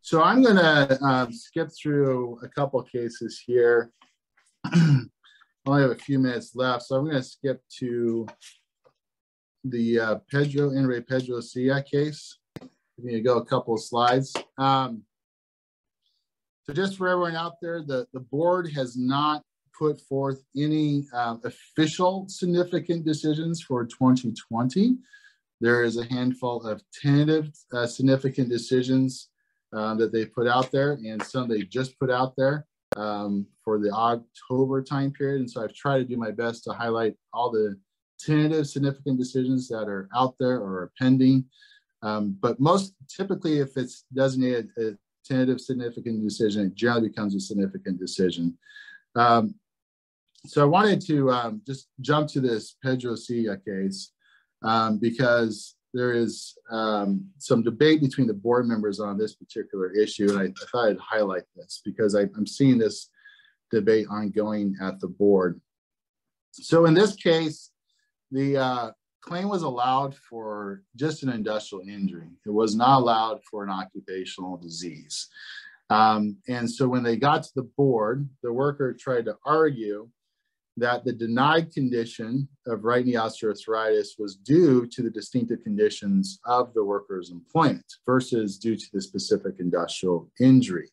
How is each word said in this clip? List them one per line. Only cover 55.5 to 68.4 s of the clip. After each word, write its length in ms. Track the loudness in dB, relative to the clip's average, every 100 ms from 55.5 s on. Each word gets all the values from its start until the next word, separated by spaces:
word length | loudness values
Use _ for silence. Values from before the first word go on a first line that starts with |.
| -4 -14 _ _
there 200 | -4 0
is, 420 | 0 -2 -4 -16 -20 -10
um, 540 | -4 0 0 0 -2 -4 _
some 260 | 0 2
debate 360 | 2 4 4 6
between 280 | 2 0 -2
the 60 |
board 340 | 0 0 0 2
members 320 | 0 -2 -4
on 180 | -6 -4
this 160 | -4
particular 580 | -6 -12 -10 -8 -6 -2
issue. 380 | 2 2 2 0
And 100 | 2
I, 40 |
I 220 | -2 -4 -6
thought 180 | 0 0
I'd 80 | 0
highlight 440 | -4 -2 0 -2 -8 -20
this 260 | -18 -12
because 320 | -10 0 2 2
I, 60 | 0 -2
I'm 100 | -6
seeing 300 | 4 6 6
this 320 | 2 -2 -16 _ -20 _ _ _ _
debate 360 | 0 4 4 2
ongoing 680 | -4 -4 -2 -2 -2 -2 -4
at 180 | -6 -6
the 80 | -10
board. 520 | 2 4 6 4 -4 _ _ _ _ _ _ _ _ _
So 340 | -20 2 6 8
in 80 |
this 220 | 6 4 2
case, 560 | 2 2 2 -6 -18 _ _ _ _ _ _
the, 260 | -2